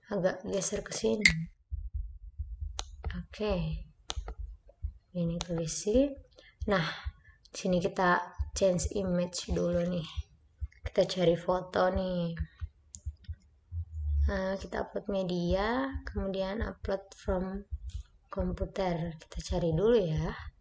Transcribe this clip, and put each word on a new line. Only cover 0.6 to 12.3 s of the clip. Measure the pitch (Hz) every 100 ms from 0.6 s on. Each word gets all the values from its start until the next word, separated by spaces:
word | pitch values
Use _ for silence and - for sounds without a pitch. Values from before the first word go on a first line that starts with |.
| 175 208
ke | -
sini. | - 220 220 196 160 165 - _ - - - - - - - - - - - - - - 180
Oke. | 175 - 214 185 156 170 - - _ - - - - - - - - - _
Ini | 180 170 170
ke | 175 165 160
sini. | - 208 226 285 277 - - - _ -
Nah, | 196 160 - - - - - -
di | -
sini | 190 180
kita | 180 - 180 175 - - -
change | - 190 180 - 208
image | 185 175 175 - -
dulu | 175 175 175 175
nih. | 180 160 - - - _ _ - -
Kita | - - 185
cari | 190 170 170
foto | - 185 180 180 185
nih. | 190 185 180 170